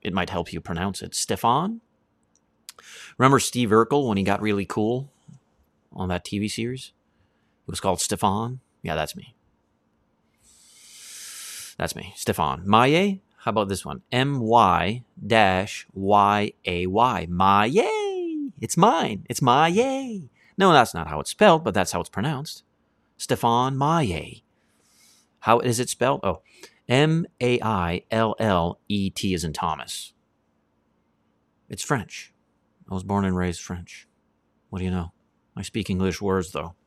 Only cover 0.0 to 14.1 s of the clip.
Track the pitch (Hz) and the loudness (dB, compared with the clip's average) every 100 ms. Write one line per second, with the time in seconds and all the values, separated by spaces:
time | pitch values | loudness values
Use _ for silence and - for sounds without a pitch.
0 | - 92 85 90 85 82 - 85 95 95 | -6 -4 -4 -4 -6 -8 -8 -6 -6 -6
1 | 90 - - 101 117 131 185 226 _ _ | -10 -8 -4 -2 0 0 -2 -8 _ _
2 | _ _ _ _ _ _ - - - - | _ _ _ _ _ _ -20 -20 -20 -20
3 | - - 127 139 - 123 120 107 113 143 | -12 2 4 4 2 -2 4 4 4 2
4 | 135 98 98 101 107 101 95 - 107 123 | 0 0 0 0 0 -2 -2 -2 -2 -2
5 | 139 _ - - _ _ _ _ _ - | -6 _ -20 -20 _ _ _ _ _ -8
6 | 90 87 - 104 104 - 113 131 - _ | -4 -4 -4 -6 -4 -6 -8 -8 -14 _
7 | _ _ _ _ _ _ - - 98 90 | _ _ _ _ _ _ -12 -4 -2 0
8 | - 104 104 98 120 127 _ _ - 78 | -2 0 0 0 -2 -8 _ _ -6 -4
9 | 156 - - _ _ _ _ _ _ _ | -4 -8 -18 _ _ _ _ _ _ _
10 | _ _ _ _ _ _ _ - - - | _ _ _ _ _ _ _ -20 -20 -20
11 | - - - - - - - - 82 - | -20 -18 -16 -16 -14 -14 -14 -8 -8 -8
12 | 90 - - 101 76 67 95 107 127 156 | -14 -8 -4 -2 -2 -2 2 4 4 2
13 | 202 190 _ _ - 107 101 95 - 69 | 0 -4 _ _ -4 -2 -2 -4 -8 -12
14 | - | -4